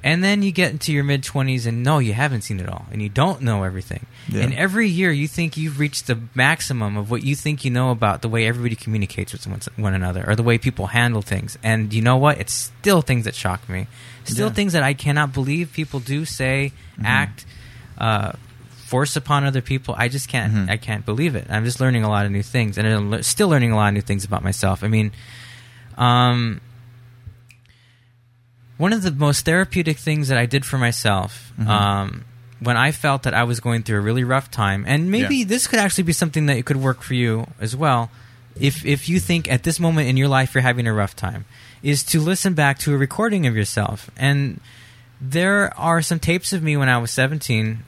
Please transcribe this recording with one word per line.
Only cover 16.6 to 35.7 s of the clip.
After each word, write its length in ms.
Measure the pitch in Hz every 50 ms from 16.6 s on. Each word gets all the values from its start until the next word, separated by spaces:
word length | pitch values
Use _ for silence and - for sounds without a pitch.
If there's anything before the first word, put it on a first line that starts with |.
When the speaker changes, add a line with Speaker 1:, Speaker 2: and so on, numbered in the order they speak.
| 143 139 - - - - -
Speaker 2:
Mm-hmm. 120 | - 107
Speaker 1:
act, 380 | 113 127 135 143 147 - - - - - - - - - - - - - -
uh, 340 | 107 113 110 101 101 - - - - - - - - - - - -
force 300 | - - 127 143 143 -
upon 280 | 151 135 143 147 139 139
other 160 | 139 131 131
people. 340 | 120 - 139 131 - - - -
I 100 | 120 120
just 200 | 131 139 131 -
can't, 240 | - 127 113 101
Speaker 2:
Mm-hmm. 180 | 107 107 95 92
Speaker 1:
I 60 | 101 113
can't 260 | - - 107 104 110
believe 300 | - 107 120 156 170 131
it. 100 | 104 - -
I'm 140 | - 107 110
just 140 | 120 123 -
learning 240 | 131 131 123 117 110
a 40 | 107
lot 160 | 107 101 101
of 80 | 101
new 100 | 98 98
things, 360 | 104 - - 127 117 107 98 101
and 80 | 107 110
I'm 220 | 110 107 101 101
le-, 120 | 107 -
still 260 | - - - - 214 185
learning 240 | 156 139 120 117
a 40 | 110
lot 120 | 107 107 104
of 60 | 101
new 60 | 101
things 240 | - - 101 98 95
about 180 | 95 101 - -
myself. 380 | 92 98 - - 95 95 -
I 60 | - 107
mean, 240 | 110 110 107 104 - - - - - - - - - - - - - - - - - -
um, 640 | 123 123 120 123 123 123 123 120 120 113 101 - - - - - - - - - - - - - - - - - - _ - _ _ _ _ _ _ _ _ _ _ _ _ _ _ _ _ _ _ _ _ _ - - -
one 160 | - 151 190
of 100 | 220 226
the 80 | 185 185
most 340 | 147 135 151 147 143 - -
therapeutic 540 | 165 160 180 190 - - 185 165 160 151 -
things 300 | - 160 151 151 147 131
that 100 | 135 120
I 80 | 120
did 180 | 120 127 139 135
for 140 | - - 131
myself, 720 | 123 120 117 - - 110 101 95 - - - - - - - -
Speaker 2:
Mm-hmm. 100 | 110 104
Speaker 1:
um, 540 | 104 104 101 101 101 98 98 101 - - - - - - - - - -
when 160 | 117 120 120
I 140 | 113 127 147
felt 320 | 151 - - 151 139 135
that 120 | - 131 -
I 100 | 110 120
was 160 | 120 120 113
going 240 | - 120 117 117 110
through 140 | - 110 104
a 20 |
really 240 | 101 107 117 127 127
rough 260 | 120 131 135 135 -
time, 340 | - - 107 98 98 101 101
and 240 | - 135 147 165 185
maybe 240 | 196 226 262 294 285 262
Speaker 2:
Yeah. 60 | 233
Speaker 1:
this 200 | 190 220 247 -
could 100 | -